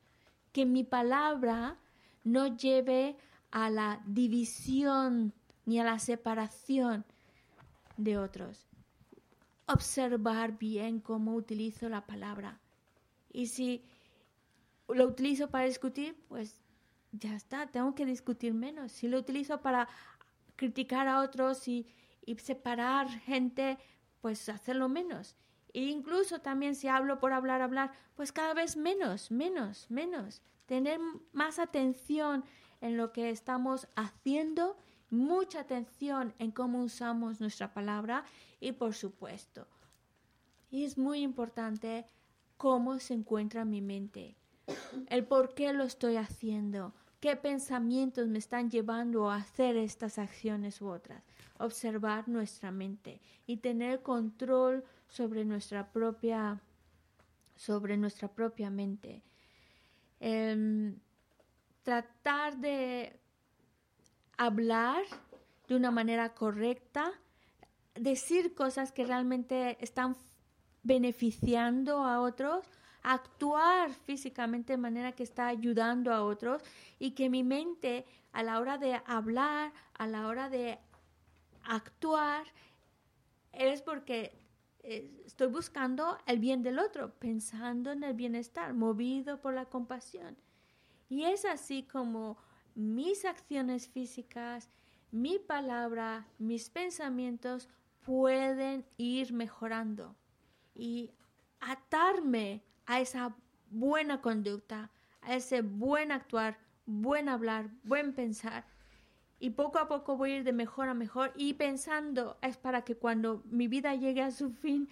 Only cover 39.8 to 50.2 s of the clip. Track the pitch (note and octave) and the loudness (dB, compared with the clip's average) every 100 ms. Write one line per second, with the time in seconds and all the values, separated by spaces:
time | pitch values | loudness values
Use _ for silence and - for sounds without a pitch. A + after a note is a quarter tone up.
39.8 | - _ _ _ _ _ _ _ _ C4+ | -20 _ _ _ _ _ _ _ _ -4
40.8 | C#4+ C#4 C4 D4 C#4+ B3+ A#3 A#3 A3+ G#3+ | -4 0 0 0 -2 -2 -4 -4 -4 -4
41.8 | A3+ A3+ A#3 _ _ _ _ - C4+ B3+ | -4 -6 -8 _ _ _ _ -2 4 4
42.8 | B3 C4 - A#3+ G#3+ G#3+ G#3+ A3+ A3 G#3 | 4 -2 -2 -4 0 0 0 -2 -2 -2
43.8 | G3 G3 G3+ G3+ E3 - _ _ - - | -4 -6 -8 -12 -16 -18 _ _ -10 -8
44.8 | - C4 C4 B3 - C4+ C4 - C#4+ C#4 | -8 -10 -2 0 4 4 4 2 0 0
45.8 | C4 - A#3+ A3+ G#3 - A3 G#3+ G#3 G3+ | -2 0 0 0 -2 -6 -4 -2 -2 -4
46.8 | F#3 - _ - D4 C#4 C#4+ C#4 C#4 B3+ | -8 -12 _ -4 0 2 0 -2 -2 -2
47.8 | A#3 B3+ C4 B3+ A#3 G#3+ - A#3+ A#3+ A3+ | 2 2 2 0 0 0 -2 -2 0 0
48.8 | A3 A3+ A#3+ A#3 G#3 G3+ G3+ - B3+ A#3 | 0 -2 0 2 2 0 -2 2 2 4
49.8 | A3 - A3 G#3+ | 0 -2 -6 -4